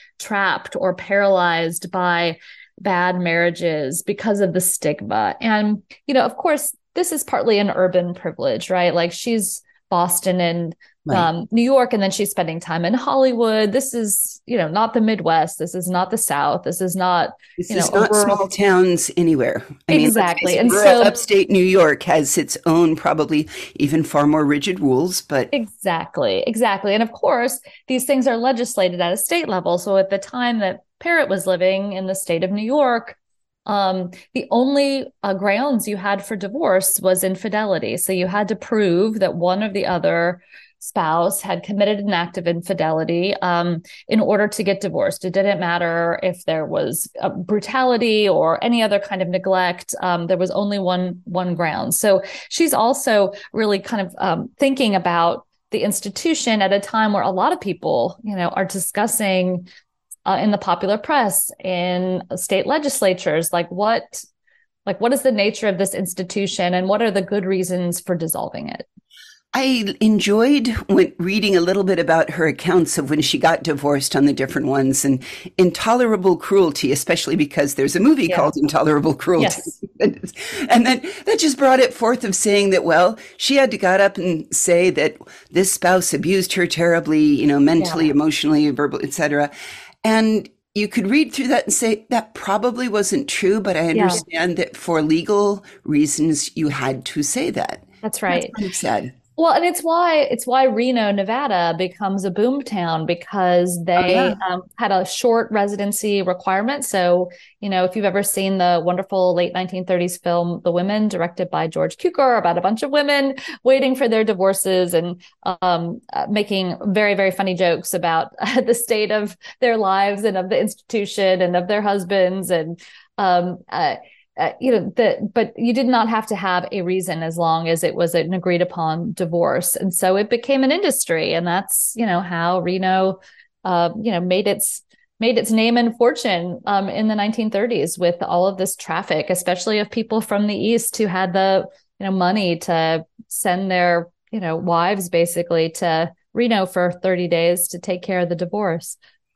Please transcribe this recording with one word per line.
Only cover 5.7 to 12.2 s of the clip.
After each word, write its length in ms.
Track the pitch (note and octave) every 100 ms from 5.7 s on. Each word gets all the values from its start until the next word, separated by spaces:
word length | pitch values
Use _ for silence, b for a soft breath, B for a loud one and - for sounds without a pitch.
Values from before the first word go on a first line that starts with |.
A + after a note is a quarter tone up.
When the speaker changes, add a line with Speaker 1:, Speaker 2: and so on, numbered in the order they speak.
| G#3 - B -
Speaker 1:
you 80 |
know, 80 | C4
of 140 | A3+ -
course, 360 | F4 D4+ - - _
this 160 | - F4+
is 140 | D#4
partly 340 | - - A3 G#3
an 120 | G3+
urban 440 | - F#3 F3+ F3
privilege, 560 | F3 F3 - C#3+ A2+ -
right? 240 | F#3 F3
Like, 160 | F3 E3+
she's 520 | F3 - A3+ F#3 - - _ -
Boston 520 | F3+ F3 F3 - F3+
and, 360 | F3 E3+ E3+ E3 b b -
Speaker 2:
Right. 100 | F#3
Speaker 1:
um, 320 | E3+ E3 -
New 120 | A3+
York, 320 | A#3+ C4+ B3
and 80 | A#3
then 80 | G3
she's 200 | F#3+